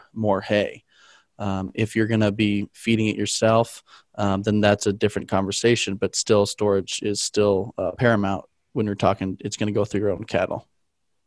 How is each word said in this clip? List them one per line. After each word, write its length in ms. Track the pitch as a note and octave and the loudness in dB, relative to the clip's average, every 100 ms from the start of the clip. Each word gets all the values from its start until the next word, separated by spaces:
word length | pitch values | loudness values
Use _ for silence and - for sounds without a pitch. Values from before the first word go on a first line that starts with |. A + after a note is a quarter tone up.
| - | -10
more 280 | A2+ G#2+ F#2+ | -4 -2 -2
hay. 420 | - G#2 G2 - _ _ _ _ _ - | 0 0 0 -6 _ _ _ _ _ -8
Um, 320 | G#2 F#2+ F#2+ | -6 -4 -4
if 220 | - G#2+ A2 | -4 -2 0
you're 120 | G#2+ | 0
gonna 240 | A2+ G#2+ | 2 2
be 380 | G#2 G#2+ G#2 G2+ | 2 0 0 -4
feeding 340 | - - A2+ G#2+ | -6 0 2 2
it 80 | - | 0
yourself, 680 | G2+ - A2 A2+ A2+ - - - _ - | -4 0 4 4 2 -6 -20 -20 _ -4
um, 280 | G2+ G2 | 0 0
then 180 | G#2 G#2 | 0 2
that's 260 | G#2 G2+ G#2+ | 4 4 0
a 60 | |
different 340 | G2+ G#2 - F2 | 0 0 -2 -2
conversation, 680 | G2 F#2+ - A#2 A#2 - G2 | -2 -2 0 2 2 0 -4
but 200 | G2 - | -4 -2
still 300 | - G#2+ G2+ | 2 2 2
storage 560 | - G#2 G2 F#2 - | 0 0 0 -2 -6
is 200 | G#2+ G#2 | -4 -4
still, 520 | - - G#2 F#2+ G2 - | -2 2 2 2 -2 -4
uh, 140 | F#2 | -6
paramount 540 | F2 B2 A2 G2 G2 - _ _ | 2 4 4 2 -2 -8 _ _
when 120 | C3 G#2+ | -4 -4
you're 100 | G2+ | 0
talking, 420 | F#2+ G2+ F#2+ F#2+ | 0 0 -4 -6
it's 180 | G#2 - | -8 -4
gonna 140 | G#2 | -2
go 140 | G#2 G2 | -2 -2
through 160 | G2+ | -2
your 100 | G2+ | -2
own 120 | F2+ | -2
cattle. 440 | - F2+ F#2 - - _ _ _ _ _ | -2 -2 -2 -4 -12 _ _ _ _ _